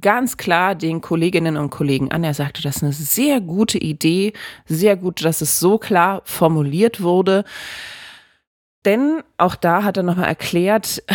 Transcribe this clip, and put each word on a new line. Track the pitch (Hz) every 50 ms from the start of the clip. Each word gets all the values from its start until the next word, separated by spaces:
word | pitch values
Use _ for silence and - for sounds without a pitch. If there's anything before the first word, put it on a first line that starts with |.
ganz | 170 196 214 247 262 247 - -
klar | - 190 170 170 185 190 190
den | 160 165 160 165 165
Kolleginnen | - - 175 165 165 180 180 170 165 165 156 151
und | 147 143
Kollegen | - - 151 139 135 135 135 131
an. | - 165 170
Er | 156 143
sagte, | 147 143 143 - -
das | - 143 143
ist | -
eine | 160 143
sehr | 139 147 156 - - 208 269 294 277 247
gute | 190 160 170 196 220 - - 202
Idee, | - 156 151 - - 160 170 185 196 214 208 - - - - - _
sehr | - 160 160 190 214 202
gut, | 180 185 185 170 - 156
dass | 165 160 -
es | 156 147 - -
so | 165 185 214 220
klar | - - 208 175 170 190 196 180 -
formuliert | - - - 180 160 160 156 147 143 143 175 220 233 233 -
wurde. | 185 175 175 185 185 190 190 196 202 - - - - - - - - - - - - - - - _ _ _ _ _ _ _ _ _ _ _ _ -
Denn | 196 202 233 269 294 320 320 - _ _ -
auch | 175 180 -
da | - - 170 170 190
hat | 208 202 180
er | 190
nochmal | 180 180 175 185 175 -
erklärt, | 160 - - - - 170 180 196 214 220 - - - - - -